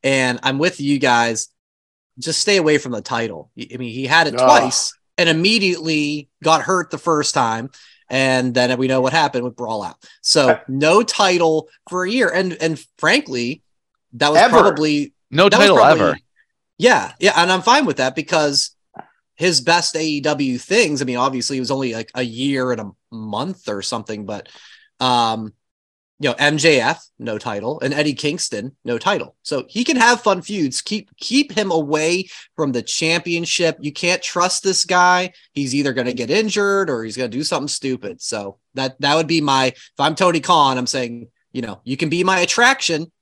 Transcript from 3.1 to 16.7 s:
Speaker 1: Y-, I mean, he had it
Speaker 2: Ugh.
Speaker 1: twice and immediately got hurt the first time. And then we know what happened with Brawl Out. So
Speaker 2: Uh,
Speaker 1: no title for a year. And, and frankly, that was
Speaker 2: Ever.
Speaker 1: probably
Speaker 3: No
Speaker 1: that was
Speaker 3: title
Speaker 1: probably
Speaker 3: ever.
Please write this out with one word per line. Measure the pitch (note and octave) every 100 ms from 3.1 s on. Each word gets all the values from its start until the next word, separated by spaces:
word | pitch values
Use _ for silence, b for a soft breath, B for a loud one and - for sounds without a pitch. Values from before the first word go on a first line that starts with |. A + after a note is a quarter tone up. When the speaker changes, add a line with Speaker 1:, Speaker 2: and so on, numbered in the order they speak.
| A#2+ A#2 E2 D#2 -
Speaker 1:
Y-, | A2+
I | A#2+
mean, | B2
he | A#2 C3
had | D#3+ -
it |
Speaker 2:
Ugh. | -
Speaker 1:
twice | B2+ B2 B2+ - - - _ -
and | E3+
immediately | D#3+ F3+ A3+ G3 F3 D#3+ D#3 D3 D3 C#3+ _
got | D#3 D#3+
hurt | C3 F#3 E3
the | -
first | - D#3 C#3+ D3+
time. | A#2+ A2+ C3 b b b b
And | C3 C3+ C3 B2+ B2
then | B2 B2
we | C3
know | C3
what | C3
happened | D#3 D3 B2+
with | B2 A#2+
Brawl | A#2+ A2
Out. | F#2+ - b b
So | - D#3 C3
Speaker 2:
Uh, | B2+ -
Speaker 1:
no | C3+ D3+ G3
title | A3+ - G3 F3 E3+ D#3 D3+ b -
for | F3+
a | F#3
year. | A#3+ G3+
And, | F3 F#3+ D#3+
and | E3 D#3 - _
frankly, | D#3 A#3+ D4 B2+ A#2+ D#3+ _ _ _ _ _
that | A#2+ D3
was | D#3
Speaker 2:
Ever. | A#3 A3+
Speaker 1:
probably | G3 D3+ D#3 D3 C#3+ _ _
Speaker 3:
No | C#3 G3
Speaker 1:
that | G3+
was | G3+
Speaker 3:
title | D#3
Speaker 1:
probably | C3 D3+
Speaker 3:
ever. | F2+ D2 _ _ _ _ _